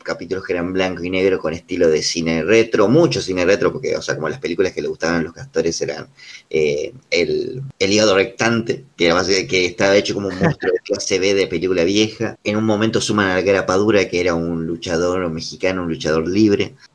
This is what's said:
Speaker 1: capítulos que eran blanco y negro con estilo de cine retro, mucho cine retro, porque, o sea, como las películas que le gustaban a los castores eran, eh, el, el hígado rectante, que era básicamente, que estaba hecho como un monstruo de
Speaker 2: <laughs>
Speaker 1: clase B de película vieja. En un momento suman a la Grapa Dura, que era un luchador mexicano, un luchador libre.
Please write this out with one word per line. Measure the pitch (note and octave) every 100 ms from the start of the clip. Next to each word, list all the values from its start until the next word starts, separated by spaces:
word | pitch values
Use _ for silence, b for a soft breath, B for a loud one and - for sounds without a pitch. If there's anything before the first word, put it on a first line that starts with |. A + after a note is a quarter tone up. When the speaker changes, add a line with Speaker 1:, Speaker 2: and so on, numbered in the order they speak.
Speaker 1:
capítulos | - E2 E2+ F#2
que | F#2+
eran | F2 F2
blanco | F#2 F#2 E2+
y | F2
negro | F#2 F#2+ F#2
con | D#2+
estilo | E2 - F2 E2+
de | D2+
cine | - E2+ E2 E2
retro, | D#2+ A2+ A2 - G2+
mucho | D3 E3+ G2
cine | F#2 F2+
retro, | F2 G2+ F2+
porque, | D#2 D2+ D#2
o |
sea, | -
como | C#2 D#2
las | C#2+
películas | D#2 E2+ F#2
que | D#2+
le | D2+
gustaban | D#2 E2 E2+
a |
los | E2
castores | - - E2 E2 -
eran, | D#2 D2+ - B B B _
eh, | D#2 D2+ D2 D#2 - _
el, | F2 D#2 D2+ D#2+ - C#3 -
el | G2
hígado | G#2 G#2+
rectante, | F#2+ F#2 - A2+ A#2 A2 - - -
que | E2+
era |
básicamente, | F2 F#2 F#2+ D#2+
que | F#2 F2
estaba | - G2 G2+
hecho | G#2
como | G2+ G2
un | F#2
monstruo | D#3+ - F#2+
de | -
Speaker 2:
<laughs> |
Speaker 1:
clase | - G2 - F#2+
B | G2
de | G2 F2
película | E2+ F#2 F#2
vieja. | E2+ G2+ A2 - A2 -
En | G#2 G#2+
un | A2
momento | G#2 A2 A2
suman | - G#2 F#2+
a |
la | F#2
Grapa | F#2 F#2+ F2+
Dura, | F#2 G#2+ G#2 F2+
que | F2
era | F2 E2+
un | E2+ E2+ E2
luchador | E2 F#2 E2 F2+ F#2 F2
mexicano, | D#2+ - - F#2 F#2
un | F2
luchador | D#2+ D#2 D#2+ E2
libre. | G2 G#2+ G2 F#2+ B B